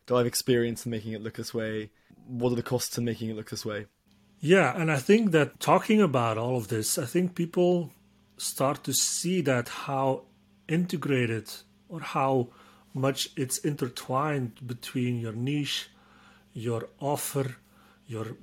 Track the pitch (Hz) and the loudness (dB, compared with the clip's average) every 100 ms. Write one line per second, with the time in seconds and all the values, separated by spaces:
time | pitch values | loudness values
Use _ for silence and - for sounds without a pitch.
0 | - 123 120 - - 123 117 113 - 113 | 0 4 4 0 2 4 2 -2 -6 -6
1 | 110 110 110 - - 117 110 110 107 _ | -6 -8 -8 -8 -6 -4 -4 -6 -8 _
2 | _ - - 123 123 120 - 127 - - | _ -20 -12 -2 0 0 0 -2 -2 -4
3 | 120 113 110 110 107 110 110 104 104 _ | -4 -4 -6 -8 -8 -8 -6 -6 -8 _
4 | _ _ _ _ 147 190 147 185 160 147 | _ _ _ _ 4 6 6 2 0 0
5 | 127 214 214 160 135 - - 175 - 214 | 6 6 6 4 4 0 4 4 6 4
6 | 190 131 117 110 117 127 104 110 110 - | 6 4 2 0 0 -2 -2 -2 -2 -2
7 | 127 175 180 180 170 180 180 180 160 - | 0 0 0 -2 -4 2 4 4 0 -10
8 | _ _ _ _ - - 135 143 - 131 | _ _ _ _ -8 0 0 0 -2 -2
9 | - - 175 185 143 127 117 - - 139 | 0 -2 0 0 2 0 0 -8 -6 0
10 | 135 135 - _ _ _ - 160 180 170 | 0 0 -6 _ _ _ -4 -2 0 -2
11 | 143 135 120 113 107 - - _ _ 165 | 0 2 2 -2 -6 -16 -18 _ _ -12
12 | 143 - 135 135 120 - - - _ 139 | -6 0 2 2 0 -6 -20 -20 _ -2
13 | 131 135 - - 127 - 160 147 127 - | -2 0 -6 -4 -4 -2 -4 -2 -6 -6
14 | - 127 151 143 123 - 123 123 - 135 | -4 -2 0 -2 -4 -8 -10 -10 -6 -2
15 | 123 120 117 107 127 147 139 - - _ | -2 -2 -4 -4 -2 -2 -2 -6 -8 _
16 | _ - - - _ - 113 113 - _ | _ -20 -20 -20 _ -8 -4 -4 -6 _
17 | 139 147 - 143 131 123 _ _ - _ | -4 -2 -2 -4 -4 -6 _ _ -20 _
18 | _ 113 110 - | _ -8 -8 -10